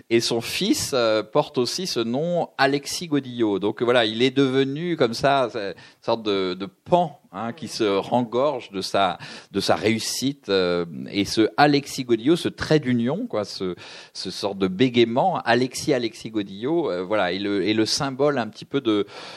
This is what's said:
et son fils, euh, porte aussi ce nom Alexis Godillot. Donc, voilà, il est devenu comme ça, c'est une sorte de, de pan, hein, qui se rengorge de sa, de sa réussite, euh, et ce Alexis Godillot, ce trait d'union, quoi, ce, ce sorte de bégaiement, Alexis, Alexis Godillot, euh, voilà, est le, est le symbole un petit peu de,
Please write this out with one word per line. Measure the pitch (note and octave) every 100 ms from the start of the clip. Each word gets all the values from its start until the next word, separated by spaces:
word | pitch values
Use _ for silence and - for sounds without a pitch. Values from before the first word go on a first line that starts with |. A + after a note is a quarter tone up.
| -
et | A#2
son | A#2 A#2
fils, | - - G3 D4 -
euh, | B2+ A2+ A2
porte | G#2 D3+ D3 C3+
aussi | A#2+ - F#3
ce | A#2+
nom | A2+ B2+ E3+ E3+ - -
Alexis | C#3 C#3 - - F3
Godillot. | C#3+ B2 A#2+ A2 F#2+
Donc, | G2+ -
voilà, | A#2+ B2
il | A2 A2
est | C3
devenu | C3 C#3 C3 C3+ C#3+ F3 D#3+
comme | A#2+
ça, | A#2 C#3 C#3 A#2+
c'est | A2+ G2
une | - - _
sorte | - A#2
de, | G#2+ G2 F#2
de | F#2 G2
pan, | - - F3 E3 - _
hein, | F#2+ A#2
qui | A#2 G#2+
se | -
rengorge | G#2+ G2 F#2 A#2+ A#2 A#2+ D3 C3 -
de | G2
sa, | F#2 G2 F#2+ - - - -
de | G2
sa | - F2
réussite, | G2+ A2 - - C3 C#3 -
euh, | F#2+ F2+ F2 E2+ C2+ C2
et | G2+ G2
ce | - A2 -
Alexis | D3 C#3+ C3+ -
Godillot, | A#2+ A2+ B2 D3
ce | G#2+
trait | - - D#3
d'union, | B2+ A#2+ A#2 F3 A#3
quoi, | G#2+
ce, | G2+ - F#2 F2 - - -
ce | - F#2+
sorte | - G2+ G2
de | F#2+
bégaiement, | F#2 C3 A#2+ A#2 A#2+ F3+ D#3
Alexis, | - A#2+ B2+ - -
Alexis | C3 A#2 - A#2
Godillot, | A2 G2 G2 B2 E3+ C3+
euh, | F2+
voilà, | F#2 G#2+ F2+
est | F#2+
le, | G2+ G2+ F2+
est |
le | A2
symbole | A2 - C#3 C3 D3 C#3
un | A2
petit | -
peu | - C#3
de, | A#2 G#2 F#2+ - -